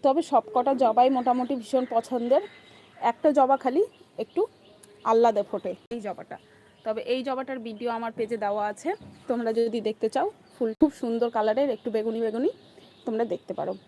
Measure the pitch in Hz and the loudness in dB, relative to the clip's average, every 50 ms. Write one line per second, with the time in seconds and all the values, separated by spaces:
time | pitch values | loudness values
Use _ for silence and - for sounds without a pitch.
0 | - 277 269 320 320 - 277 233 - - - 254 247 277 277 240 269 220 220 233 | 4 4 2 2 0 2 2 2 2 2 -2 0 2 2 2 4 2 4 6 6
1 | 247 262 277 254 240 254 247 254 247 240 277 254 220 - - 254 254 - 240 226 | 4 4 4 2 0 0 0 0 0 -4 -4 -6 -4 -2 0 0 0 2 -2 -2
2 | 233 - 254 240 233 240 262 320 415 415 - - - - - - - _ _ - | -2 -2 -4 -4 0 2 2 2 2 -2 -16 -20 -20 -20 -20 -20 -20 _ _ -2
3 | - 233 233 - - 302 277 285 262 254 277 262 - 262 247 330 427 - _ _ | -2 -2 -2 2 2 4 6 6 4 4 4 2 2 0 0 0 0 0 _ _
4 | - _ _ - 226 _ _ 349 427 - _ _ _ - - _ - - - - | -20 _ _ -10 -10 _ _ -4 -4 -4 _ _ _ -20 -20 _ -20 -20 -20 -8
5 | - 220 226 226 233 233 214 208 202 - - 196 - 185 185 - _ _ 240 240 | -2 2 4 6 6 4 4 2 -4 -4 -6 -6 -6 -8 -10 -10 _ _ -12 -10
6 | 202 202 175 - - _ - - _ _ _ _ _ _ _ _ _ 226 214 220 | -8 -10 -12 -12 -14 _ -18 -20 _ _ _ _ _ _ _ _ _ -6 -6 -6
7 | - - 247 262 247 269 262 254 262 262 269 254 220 233 214 208 240 240 233 226 | -2 -2 -2 -2 -2 -4 -6 -6 -6 -8 -8 -10 -8 -12 -12 -6 -6 -6 -4 -4
8 | 233 226 226 - 226 214 233 214 208 202 202 214 208 208 208 - - 320 403 - | -6 -8 -6 -6 -6 -4 -4 -4 -2 -2 -2 -2 -2 -4 -6 -6 -6 -6 -6 -6
9 | - - - - - - 247 240 233 226 226 226 233 233 214 233 202 214 220 _ | -10 -20 -20 -20 -6 -4 -4 -2 -2 -2 0 0 0 0 -2 -2 -4 -4 -4 _
10 | - 220 - 262 320 415 - _ _ _ _ - 247 226 220 _ 311 294 - - | -4 -2 0 0 -2 -2 -4 _ _ _ _ -4 -4 -4 4 _ 4 4 4 -4
11 | - 233 226 233 240 233 - 226 214 214 214 247 285 285 240 - _ 247 208 226 | -6 -4 -2 -2 -2 -2 0 0 0 2 2 2 0 0 -2 -4 _ -4 -4 -2
12 | 214 226 220 226 226 220 214 233 269 415 - - - - _ - - - _ _ | -2 -2 -2 -2 -4 -2 -2 -2 -2 -2 -2 -4 -20 -20 _ -20 -20 -20 _ _
13 | _ 247 220 220 240 214 180 - _ - - - 147 175 196 196 _ | _ -4 -2 -2 -2 -2 -4 -8 _ -10 -8 -6 -6 -6 -6 -10 _